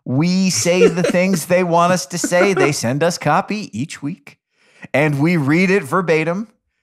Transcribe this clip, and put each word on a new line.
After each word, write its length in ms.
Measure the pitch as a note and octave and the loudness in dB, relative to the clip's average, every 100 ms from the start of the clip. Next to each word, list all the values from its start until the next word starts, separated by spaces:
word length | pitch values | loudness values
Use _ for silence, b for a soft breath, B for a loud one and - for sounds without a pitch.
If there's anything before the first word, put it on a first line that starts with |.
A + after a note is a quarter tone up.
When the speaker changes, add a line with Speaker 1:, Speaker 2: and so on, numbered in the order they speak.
| - | -4
Speaker 1:
We 420 | B2+ F3 F#3 F#3+ | 0 2 2 0
say 380 | - F3 F3+ F#3 | 0 0 4 4
the 140 | E3+ | 2
Speaker 2:
<laughs> 140 | - F#3 | 0 0
Speaker 1:
things 300 | F#3+ F3+ - | 0 -2 0
they 160 | F3+ | 0
want 280 | F3+ E3+ F3 | 2 2 2
us 140 | F#3 - | 0 -4
to 120 | F3 | -8
say. 360 | - F3 G3 | -2 2 2
They 180 | F#3+ D3 | 2 0
send 300 | D3 A2+ C#3 | 0 -4 0
us 160 | E3 - | -2 -2
copy 500 | D3 E3 - G#3 F#3+ G#2+ | 0 0 -2 -8 -8 -8
each 240 | D3+ - | -10 -8
week, 360 | C#3+ F#3+ - _ _ B B B B | -12 -12 -18 _ _ B B B B
and 260 | B2+ D#3 C#3 | 0 0 2
we 160 | D#3 F3 | 0 2
read 320 | C3+ D#3+ F#3 | 2 2 2
it 140 | G3 | 0
verbatim, 680 | C#3 F3 F3 D#3+ D#3+ F#3 A3+ _ _ _ | 0 -2 0 0 0 -4 -8 _ _ _